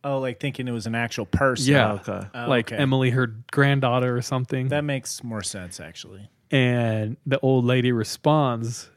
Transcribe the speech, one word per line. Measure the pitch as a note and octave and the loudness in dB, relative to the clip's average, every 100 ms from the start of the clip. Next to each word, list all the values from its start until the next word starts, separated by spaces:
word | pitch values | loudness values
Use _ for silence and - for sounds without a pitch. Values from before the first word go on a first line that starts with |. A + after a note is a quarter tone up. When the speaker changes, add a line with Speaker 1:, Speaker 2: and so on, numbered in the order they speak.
Speaker 1:
Oh, | C#3+ C3+ | -4 -4
like, | C3 A2+ | -4 -4
thinking | C#3+ C3+ B2+ | -6 -4 -6
it | |
was | A#2 A2+ | -6 -4
an | A#2 | -4
actual | A#2 - G#2 | -4 -4 -2
person. | - C#3 A#2+ B2+ | 2 2 2 4
Speaker 2:
Yeah. | C#3+ G#2 | 6 6
Speaker 3:
Oh, | G2+ | 0
okay. | - F#2+ F#2+ | -6 -8 -10
Speaker 1:
Oh, | A#2+ A#2+ | -8 0
Speaker 2:
Like, | B2 A2 | 0 0
Speaker 1:
okay. | A2+ | -2
Speaker 2:
Emily, | C3+ C3 B2+ | 2 2 2
her | B2+ A#2+ A2 - | 2 0 -4 -4
granddaughter | - C#3 C#3 C3 B2 B2 B2 | 2 4 4 2 2 0 -2
or | |
something. | - C3 C3 C3+ C3 | -2 -4 -2 -4 -2
Speaker 1:
That | D3 | -2
makes | D3 C3+ - - | -2 -6 -8 -12
more | A#2+ A2 | -8 -8
sense, | G2 G2+ F2 - | -8 -10 -12 -14
actually. | D#2+ - F2 F#2+ G#2 _ _ | -16 -16 -18 -18 -20 _ _
Speaker 2:
And | C#3 B2 A#2+ A#2 A2 G#2+ - - | 2 4 2 0 0 -2 -6 -2
the | C3+ | 0
old | C3 C3 B2 | 4 4 4
lady | B2+ B2 | 2 2
responds | A#2+ G#2+ - D3+ D3+ C#3 A#2 A#2 A#2+ - | 0 -2 0 2 4 2 -2 -6 -8 -14